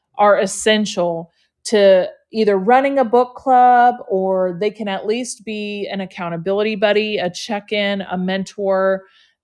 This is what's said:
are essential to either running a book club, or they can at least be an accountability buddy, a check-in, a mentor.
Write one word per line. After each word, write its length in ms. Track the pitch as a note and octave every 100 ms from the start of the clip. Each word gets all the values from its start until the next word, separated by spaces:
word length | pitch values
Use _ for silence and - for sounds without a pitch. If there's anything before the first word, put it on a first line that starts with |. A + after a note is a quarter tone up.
| _ -
are 220 | G#3 G3
essential 920 | G3 - G#3+ G#3+ G#3 - F3 E3 E3+ _ _ _ -
to 440 | G#3 G3 F#3 F3 - _
either 260 | A3 G#3 G3
running 400 | F#3+ B3+ C#4 C#4
a 60 |
book 320 | A#3 A#3+ B3 B3
club, 600 | C4+ B3+ B3 B3 B3 A#3 -
or 500 | F#3+ F#3+ F#3+ F#3 F3
they 120 | G#3+
can 160 | G3+ G3+
at 180 | F#3+ G3+
least 380 | A#3 B3 -
be 420 | - G#3+ G#3 G#3 G3
an 80 | G3
accountability 800 | F#3 - F3 E3+ F3 G3 G#3+ G#3+
buddy, 400 | G#3 G#3 G#3+ G3+
a 120 | F3+
check-in, 720 | F3 - G#3 G#3 G#3 G3+ G3+
a 160 | - F#3
mentor. 840 | F#3 F#3+ F#3+ - G3 F#3+ F#3+ F#3+ - _ _ _